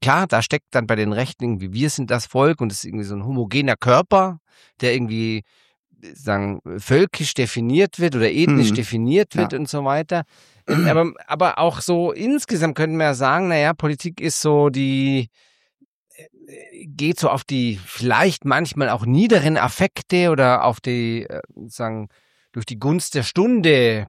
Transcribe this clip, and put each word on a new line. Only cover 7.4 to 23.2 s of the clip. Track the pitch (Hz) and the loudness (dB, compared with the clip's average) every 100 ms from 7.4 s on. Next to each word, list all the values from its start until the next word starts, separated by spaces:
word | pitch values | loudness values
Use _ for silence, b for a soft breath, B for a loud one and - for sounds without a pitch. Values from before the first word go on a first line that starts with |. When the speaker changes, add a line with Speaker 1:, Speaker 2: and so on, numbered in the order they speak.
| 120 - 117 143 196 - | -4 -2 0 2 2 0
Speaker 1:
wird | 170 | -2
oder | 131 110 | 0 0
ethnisch | 101 170 143 113 | 2 2 4 2
Speaker 2:
Mhm. | |
Speaker 1:
definiert | 110 113 117 117 170 208 - | 2 -2 -2 0 0 0 -2
wird | 214 | -2
Speaker 2:
Ja. | 135 | -4
Speaker 1:
und | 147 | -6
so | 147 139 | -4 -2
weiter. | 143 160 175 156 b b b - | -2 -2 -6 -6 b b b -4
Ähm, | 151 170 | 0 2
Speaker 2:
<clears throat> | |
Speaker 1:
aber, | 156 170 - - | 2 0 -4 -8
aber | 147 175 - | 0 0 2
auch | 170 165 | 0 0
so | - 170 175 | 0 0 0
insgesamt | - 220 285 - 190 160 | -2 -2 -2 -2 -2 0
könnten | 147 160 160 | 0 -2 0
wir | |
ja | 156 | 0
sagen, | 127 135 156 185 | 2 2 2 2
na | 160 | 2
ja, | 147 | 2
Politik | 160 156 147 175 165 | 0 -2 -4 -8 -6
ist | 156 - | -4 -2
so | 156 147 147 | 2 4 4
die, | 135 135 135 135 135 117 _ _ _ _ _ _ _ _ | 2 0 0 2 0 -2 _ _ _ _ _ _ _ _
äh, | - - _ - - - - 165 | -20 -20 _ -20 -20 -20 -20 -14
geht | 139 147 170 | -4 -2 0
so | 151 | 0
auf | 127 | 0
die | - 135 120 101 | -2 -2 -2 -4
vielleicht | 90 - 123 117 185 156 | -10 -6 0 2 2 0
manchmal | 143 135 160 - 131 | 0 0 0 -2 -2
auch | 117 110 | -2 2
niederen | 135 220 214 147 160 | 4 6 4 4 2
Affekte | 123 - 190 - - 185 180 | 0 0 -4 -4 -2 2 2
oder | 156 127 123 | 4 4 4
auf | - 117 | 2 -2
die, | - 123 117 117 | -4 -4 -2 -4
äh, | - - - - 113 | -8 -12 -14 -18 -18
sagen, | - 117 110 107 _ _ _ _ | -10 -8 -8 -10 _ _ _ _
durch | - 110 | -12 -10
die | 113 | -4
Gunst | 139 170 - | -2 0 -2
der | 147 | -4